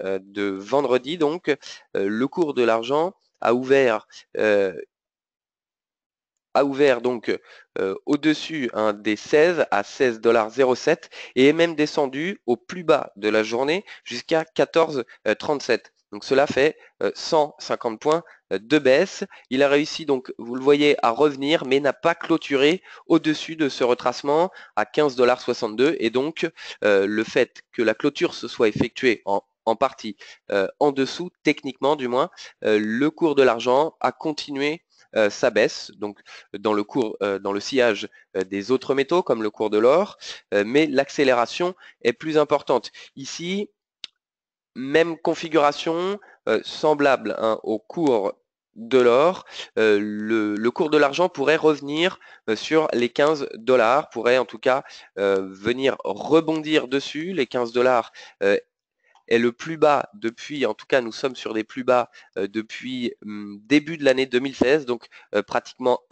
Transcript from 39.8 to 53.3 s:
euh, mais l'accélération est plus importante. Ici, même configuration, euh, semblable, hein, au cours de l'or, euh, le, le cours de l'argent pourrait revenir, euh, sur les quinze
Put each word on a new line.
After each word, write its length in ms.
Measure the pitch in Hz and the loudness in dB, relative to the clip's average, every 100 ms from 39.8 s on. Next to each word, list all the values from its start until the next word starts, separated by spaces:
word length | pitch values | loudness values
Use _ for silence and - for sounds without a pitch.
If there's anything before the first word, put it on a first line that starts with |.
| 117 156 202 - - - _ | 4 4 2 -6 -18 -18 _
euh, 100 | 101 104 | -2 2
mais 200 | 135 160 | 2 2
l'accélération 880 | 135 135 - 131 123 117 - 175 190 - _ | 0 0 0 2 2 0 -2 -6 -6 -16 _
est 100 | - | -4
plus 260 | 120 156 156 | -2 0 0
importante. 520 | 147 147 - 131 - - - | 2 0 0 -2 -2 -12 -20
Ici, 560 | - 135 - 170 196 208 _ _ _ - _ _ _ _ _ _ | -16 -14 -10 -6 -6 -6 _ _ _ -20 _ _ _ _ _ _
même 420 | - 131 151 170 160 | -12 -2 2 2 -2
configuration, 1040 | - 156 170 156 143 147 - 165 180 202 - _ - | -4 -4 -2 2 2 0 -4 -4 -4 -8 -12 _ -2
euh, 120 | 110 | -2
semblable, 680 | - - 156 151 143 123 110 - | -4 -4 0 2 2 2 -2 -4
hein, 200 | 110 110 | -2 -2
au 160 | - 110 | -4 -6
cours 560 | - - 156 117 98 - _ _ _ | -6 -2 0 0 0 -6 _ _ _
de 240 | - 113 131 | -20 0 4
l'or, 480 | 123 120 160 185 - - - - | 6 6 4 0 -8 -18 -10 0
euh, 200 | 110 104 | 2 2
le, 560 | 107 104 107 113 107 | 0 -6 -2 -2 -2
le 160 | 104 113 | -2 -2
cours 200 | - 160 | -2 2
de 80 | 156 | 4
l'argent 320 | 143 139 180 | 2 2 -2
pourrait 260 | - 135 156 | 0 0 2
revenir, 600 | 156 147 139 151 180 180 - - - | 2 0 -2 -2 -2 -4 -14 -12 -6
euh, 60 | 110 | -4
sur 320 | - 160 156 | 0 0 2
les 160 | - 123 | 0 0
quinze 400 | - 147 | 2 2